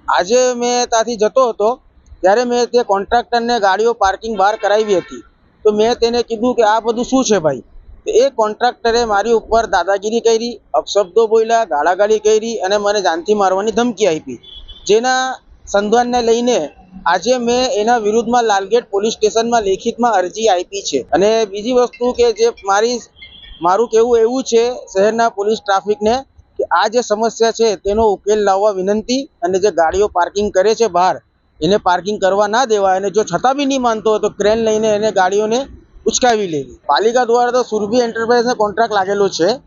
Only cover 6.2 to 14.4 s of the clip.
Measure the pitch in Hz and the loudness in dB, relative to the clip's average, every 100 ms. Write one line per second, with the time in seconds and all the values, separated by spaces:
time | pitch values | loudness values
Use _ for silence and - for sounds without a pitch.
6.2 | 233 226 247 240 208 226 220 226 247 262 | -4 -2 -2 2 2 2 -2 -4 0 0
7.2 | 247 202 156 131 - - - - - 214 | 2 0 0 -4 -10 -20 -20 -12 0 2
8.2 | 269 254 214 214 240 247 233 233 233 202 | 2 0 -2 0 -4 -2 -2 0 0 0
9.2 | 214 226 214 226 220 185 170 196 208 226 | 0 0 2 0 2 0 0 -2 -2 0
10.2 | 220 226 240 - _ 151 - 196 190 185 | 2 0 -2 -10 _ -4 0 -2 0 0
11.2 | 226 226 220 226 220 147 156 185 208 214 | 2 2 2 0 0 0 0 0 2 2
12.2 | 208 220 226 226 185 208 202 208 180 165 | 2 0 0 -4 -2 -2 0 0 -2 -2
13.2 | 170 214 190 190 214 208 247 196 202 156 | -2 0 2 0 -2 -2 -2 0 0 0
14.2 | 131 120 | -6 -14